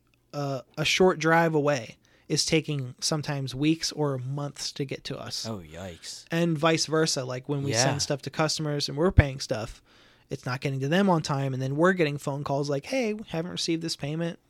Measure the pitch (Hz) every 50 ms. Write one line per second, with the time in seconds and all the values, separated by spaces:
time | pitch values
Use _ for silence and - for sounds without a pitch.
0 | _ _ _ _ _ _ - 143 143 139 139 123 - _ - 151 147 - - -
1 | 185 185 160 156 151 160 165 165 165 165 160 147 143 147 147 127 110 - - _
2 | _ _ _ _ _ - 143 147 - - 165 160 147 - 151 139 127 123 - -
3 | - - - 151 139 - 147 139 135 127 127 131 147 156 165 160 - - - 151
4 | 151 143 135 127 123 131 139 143 143 143 - - - - - - 143 131 - -
5 | - - 135 - - 107 - - - 113 113 95 82 76 78 85 95 92 82 -
6 | - - - - - - 170 170 170 170 160 143 165 165 165 160 - 147 151 156
7 | 160 156 - 143 127 127 127 127 131 - 143 139 139 139 123 113 127 135 123 -
8 | - - 147 135 - 139 - - 156 151 - - 156 147 147 143 - - 139 143
9 | 170 190 - - 147 139 131 135 - - 127 107 107 - - - _ _ _ -
10 | - - _ _ _ - 139 - - 135 123 127 - 143 135 135 135 139 165 190
11 | 202 196 175 156 - - 147 135 139 135 131 127 131 131 143 151 170 185 190 180
12 | 160 143 143 143 - 147 139 143 139 - 139 143 143 143 143 139 - - 262 269
13 | 240 214 214 214 220 - - 165 165 180 170 165 - - 165 165 165 165 - -
14 | - 143 156 165 170 165 - - _